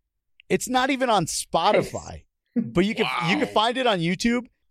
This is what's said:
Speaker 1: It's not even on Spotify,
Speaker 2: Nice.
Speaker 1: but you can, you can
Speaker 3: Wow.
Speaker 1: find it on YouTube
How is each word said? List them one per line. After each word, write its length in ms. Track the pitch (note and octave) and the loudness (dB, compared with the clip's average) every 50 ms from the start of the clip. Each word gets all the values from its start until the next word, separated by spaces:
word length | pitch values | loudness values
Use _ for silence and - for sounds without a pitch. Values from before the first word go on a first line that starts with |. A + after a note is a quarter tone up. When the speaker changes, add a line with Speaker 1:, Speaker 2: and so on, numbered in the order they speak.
| _ _ _ _ _ _ _ _ _ - | _ _ _ _ _ _ _ _ _ -2
Speaker 1:
It's 180 | F#3 F#3 - | -2 -2 -2
not 220 | A3 B3 B3+ B3+ C4+ | -2 0 0 2 0
even 200 | C#4 B3 C4 B3 | 0 0 2 2
on 180 | G#3+ F#3+ D#3 | 2 2 2
Spotify, 960 | - - - - - - E3 E3+ G#3 G#3+ F#3 - - A#2+ G#2 - E2 E2 D#2+ - _ _ _ _ _ _ | 0 -4 -8 -6 -2 -2 2 2 4 2 2 0 -2 -8 -10 -12 -12 -16 -16 -18 _ _ _ _ _ _
Speaker 2:
Nice. 100 | A#3+ - A#2 A2+ | -4 -4 0 2
Speaker 1:
but 120 | E3+ G3 | 2 2
you 80 | G#3+ G3 | 2 0
can, 120 | A#3 G#3+ - B2+ B2 - - | -2 -2 -2 -2 -2 0 0
you 80 | D4+ | 0
can 100 | D4+ C4 | 0 0
Speaker 3:
Wow. 60 | - - | 0 2
Speaker 1:
find 240 | G#3+ A3 A#3+ A#3+ | 2 2 2 0
it 100 | C4 B3+ | 0 0
on 120 | A#3+ G3+ F3 | 0 2 2
YouTube 480 | E3 E3+ F#3 - - A#3 A#3+ B3 A#3+ - _ _ _ _ | 0 -2 -2 0 0 0 0 0 -4 -8 _ _ _ _